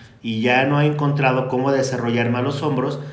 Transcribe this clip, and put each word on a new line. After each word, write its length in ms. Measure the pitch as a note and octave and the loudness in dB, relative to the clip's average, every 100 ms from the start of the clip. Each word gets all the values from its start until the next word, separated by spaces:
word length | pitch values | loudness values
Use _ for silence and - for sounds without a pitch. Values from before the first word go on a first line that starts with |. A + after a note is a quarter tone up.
| - - | -20 -12
y 180 | A#2 A2 | -6 -2
ya 220 | B2 B2+ C3+ | 2 2 4
no 120 | D3 | 2
ha 60 | |
encontrado 640 | D3 D3 C#3+ C#3+ C3 B2+ B2+ | 2 2 0 2 2 0 0
cómo 240 | B2+ C3+ | -2 0
desarrollar 580 | C3+ - B2 A#2 A#2 A#2 | 0 0 -2 -2 0 0
más 140 | B2 | 0
los 180 | C#3 C#3+ | -2 -2
hombros, 380 | D3+ B2+ C3 - - | -2 -2 -2 -6 -10